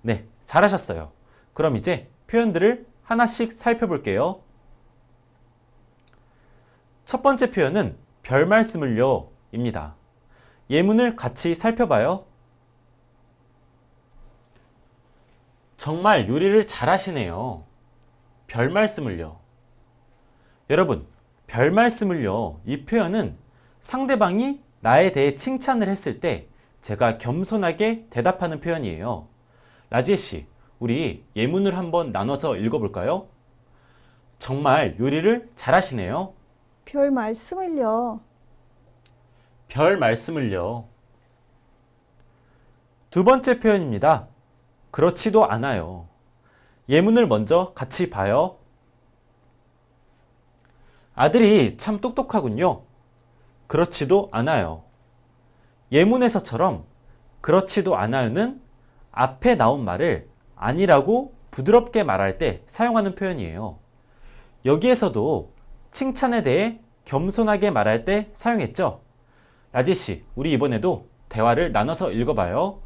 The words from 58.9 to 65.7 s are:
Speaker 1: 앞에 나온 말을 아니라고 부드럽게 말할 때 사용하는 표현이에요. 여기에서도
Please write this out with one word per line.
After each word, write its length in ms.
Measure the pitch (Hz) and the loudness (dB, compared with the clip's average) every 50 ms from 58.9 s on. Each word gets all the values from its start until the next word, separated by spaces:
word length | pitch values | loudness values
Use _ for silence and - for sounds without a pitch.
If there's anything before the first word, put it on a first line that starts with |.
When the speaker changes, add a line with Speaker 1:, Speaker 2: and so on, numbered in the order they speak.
| _ _ - _ | _ _ -20 _
Speaker 1:
앞에 440 | - - 123 127 - - - 247 240 | -2 -2 -2 -2 -2 0 2 2 4
나온 300 | 147 117 113 139 143 120 | 4 4 2 2 0 -2
말을 440 | 92 87 98 156 175 113 80 - - _ _ _ - _ | -4 -2 -2 0 0 -2 -2 -6 -14 _ _ _ -20 _
아니라고 800 | - - 110 135 170 196 190 156 139 139 170 226 247 277 277 - - - - | -6 -4 -4 0 0 4 6 6 6 6 4 0 0 -2 -6 -16 -20 -20 -14
부드럽게 520 | - - 131 180 226 240 233 - - 220 196 | -10 -4 2 4 4 4 4 2 -2 -2 0
말할 340 | 143 95 95 98 98 92 | 0 0 0 0 -2 -2
때 260 | - 165 127 90 - - | -2 -2 -2 -2 -4 -12
사용하는 480 | - - - 226 240 226 226 202 196 185 | -18 -4 -2 -2 0 2 0 0 -2 -4
표현이에요. 600 | - 202 185 175 139 95 82 80 95 110 98 78 - _ _ _ _ _ _ _ _ - - - - - - _ _ _ | -4 -6 -6 -4 -6 -8 -8 -8 -10 -10 -10 -12 -16 _ _ _ _ _ _ _ _ -20 -20 -20 -20 -20 -20 _ _ _
여기에서도 840 | 127 147 160 220 254 254 240 220 180 120 107 107 147 151 98 78 - - - - - | 0 2 2 4 2 2 2 0 -2 -2 -2 -2 -2 -2 -4 -6 -10 -20 -20 -20 -20